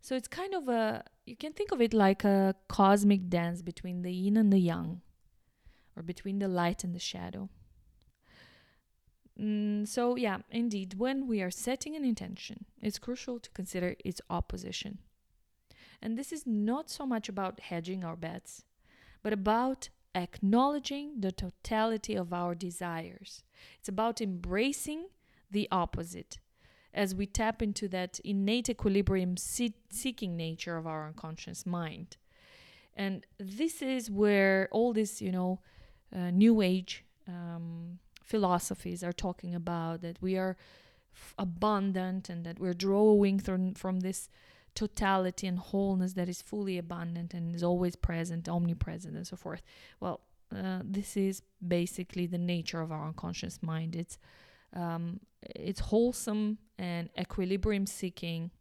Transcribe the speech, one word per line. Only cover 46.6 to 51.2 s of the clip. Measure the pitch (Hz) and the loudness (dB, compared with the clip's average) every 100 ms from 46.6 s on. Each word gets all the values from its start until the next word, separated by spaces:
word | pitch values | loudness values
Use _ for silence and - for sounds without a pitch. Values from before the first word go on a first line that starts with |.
| 196 180 | -2 -4
abundant | 170 175 170 170 170 | -4 -6 -6 -6 -6
and | 175 170 | -6 -4
is | 170 | 0
always | 175 175 180 | 4 4 4
present, | 175 - 170 165 170 165 | 2 0 0 -2 -4 -2
omnipresent, | 175 175 170 - 165 175 156 | 2 2 2 -2 -4 -8 -10
and | 175 | -10
so | 190 | -10
forth. | - 160 - - - - | -10 -10 -12 -20 -20 -8
Well, | 180 - _ _ _ | -6 -6 _ _ _
uh, | 196 190 185 | -6 -4 -4
this | 180 196 196 | -4 -4 -4
is | - | 0